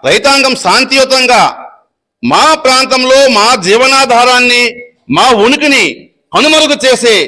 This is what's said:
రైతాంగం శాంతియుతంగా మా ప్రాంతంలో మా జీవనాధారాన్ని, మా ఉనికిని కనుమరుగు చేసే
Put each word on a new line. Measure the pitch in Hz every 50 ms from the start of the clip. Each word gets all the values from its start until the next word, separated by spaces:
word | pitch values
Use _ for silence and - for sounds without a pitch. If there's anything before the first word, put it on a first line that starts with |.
| -
రైతాంగం | 131 170 226 - 277 277 277 269 262 247
శాంతియుతంగా | - - 185 190 233 262 254 262 277 262 262 262 262 254 247 247 214 175 131 - - - - - _ _ _ _ _ _ _ _ _
మా | - 120 143 190 262 311 320
ప్రాంతంలో | - - 262 254 262 269 - 262 262 254 254 262 269 277 262
మా | 240 202 208 233 262
జీవనాధారాన్ని, | 226 170 180 202 233 254 262 269 269 277 254 240 233 247 254 247 247 247 247 240 240 240 233 240 - - - _ _ _ -
మా | 127 165 208 254 247
ఉనికిని | 208 202 240 277 285 285 294 277 254 196 151 - - - _ _ _ _ _
కనుమరుగు | - 185 247 311 311 311 311 285 294 285 -
చేసే | 262 254 - 226 240 220 190 151